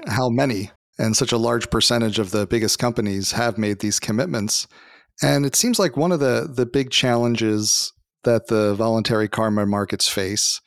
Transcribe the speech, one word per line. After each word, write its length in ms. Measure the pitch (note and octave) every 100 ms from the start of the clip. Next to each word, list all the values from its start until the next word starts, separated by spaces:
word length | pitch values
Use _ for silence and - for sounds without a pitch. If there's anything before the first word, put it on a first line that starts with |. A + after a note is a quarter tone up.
| -
how 220 | A#2 B2+
many 420 | A#2 C#3 G#2 G2+ - _ -
and 180 | A2 A2
such 180 | B2
a 40 | A#2
large 320 | A#2 A#2 -
percentage 480 | A2+ - A#2+ A2+ G2+
of 120 | G2
the 160 | G#2 G2+
biggest 320 | A#2 G#2 -
companies 540 | A#2+ A#2 G#2 G2 G2
have 240 | - A#2+ A2
made 220 | G#2+ G2+
these 200 | G#2 F#2+
commitments. 640 | - G#2+ F3 B2+ G2+ - - - - - _ -
And 240 | C#3+ C#3+ C#3
it 120 | F3+
seems 200 | G#3+ A#3
like 200 | F#3 C3
one 160 | E3
of 80 | F3
the, 280 | C#3 A#2 E3
the 140 | B2 A#2+
big 240 | C#3 B2+
challenges 1040 | - C3 A#2+ A#2+ A#2 A2 G#2+ G#2+ - - - _ _
that 240 | - A2+ -
the 260 | A2 G#2 G2+
voluntary 520 | A2+ A2+ G2+ A2 G#2+
carbon 420 | - A2 G#2 G2+
markets 380 | G2+ G2+ G2 -
face 540 | - F#2+ G#2 - -